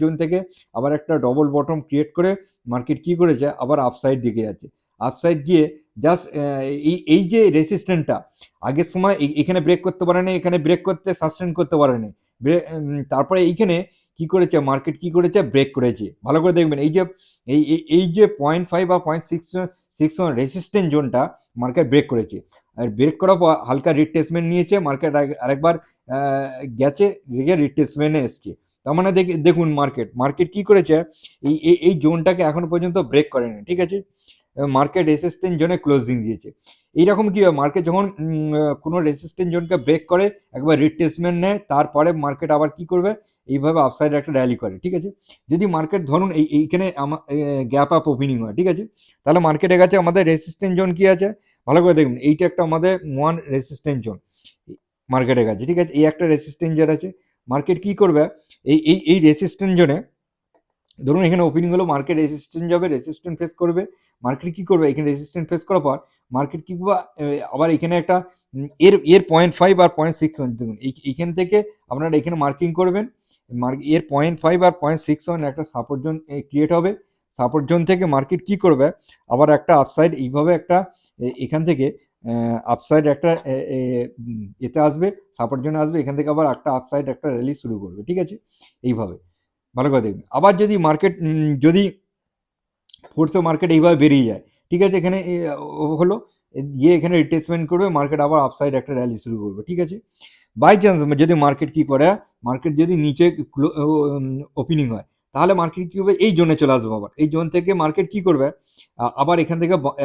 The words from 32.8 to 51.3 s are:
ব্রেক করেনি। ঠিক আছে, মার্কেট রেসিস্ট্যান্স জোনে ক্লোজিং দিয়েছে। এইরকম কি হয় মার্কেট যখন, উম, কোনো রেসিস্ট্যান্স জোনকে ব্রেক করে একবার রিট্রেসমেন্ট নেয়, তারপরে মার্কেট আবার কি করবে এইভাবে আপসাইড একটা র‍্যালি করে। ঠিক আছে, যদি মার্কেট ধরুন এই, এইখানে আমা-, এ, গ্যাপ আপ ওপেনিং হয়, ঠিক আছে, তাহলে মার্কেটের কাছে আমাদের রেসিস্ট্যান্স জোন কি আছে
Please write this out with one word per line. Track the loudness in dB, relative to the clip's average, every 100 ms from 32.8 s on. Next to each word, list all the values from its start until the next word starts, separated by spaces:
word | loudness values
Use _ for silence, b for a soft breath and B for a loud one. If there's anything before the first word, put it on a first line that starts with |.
| -2 -2 0
ব্রেক | 2 2
করেনি। | 0 -4 -6 -6
ঠিক | -4 -2
আছে, | -4 -10 _ b b b -6 -2 0
মার্কেট | 0 2 2
রেসিস্ট্যান্স | 2 -2 -4 -4 0
জোনে | 0 0
ক্লোজিং | 0 0 0 -4 -4
দিয়েছে। | -8 -10 -20 b b b 2
এইরকম | 2 2 0
কি | 2
হয় | 4 4
মার্কেট | 0 -2 -2
যখন, | 0 -2 -4
উম, | -6 -4 -2 -2 -2 -4
কোনো | -4 -2 -2
রেসিস্ট্যান্স | -2 -6 -6 -4
জোনকে | -2 0 0
ব্রেক | 2 0 2
করে | 0 0 -2 _ -6
একবার | 0 2
রিট্রেসমেন্ট | 2 0 -4 -2 -4 -2
নেয়, | -2 -2 -2
তারপরে | 0 0 2 0 0
মার্কেট | -4 -4 -2
আবার | 0 0 -4
কি | -4
করবে | -2 -2 -4 _ _ -6
এইভাবে | -2 0 2
আপসাইড | 0 0 -2
একটা | -2 -2
র‍্যালি | -2 0 -2
করে। | -6 -8
ঠিক | -6 -6
আছে, | -8 -14 b b -4
যদি | 0 0
মার্কেট | -2 -2 -4 -2
ধরুন | 0 0
এই, | 0 0 0
এইখানে | 0 0 -2 -4
আমা-, | -6 -8 -6 -4
এ, | -2 -4 -2
গ্যাপ | 0 2
আপ | 2 0
ওপেনিং | -2 -2 -2
হয়, | -4 -2
ঠিক | -2
আছে, | -2 -6 _ b b
তাহলে | 0 2 2
মার্কেটের | 2 2 4
কাছে | 6 4
আমাদের | 2 2 2
রেসিস্ট্যান্স | 0 -2 -8 -4 -2
জোন | -2 2
কি | 2
আছে | 4 0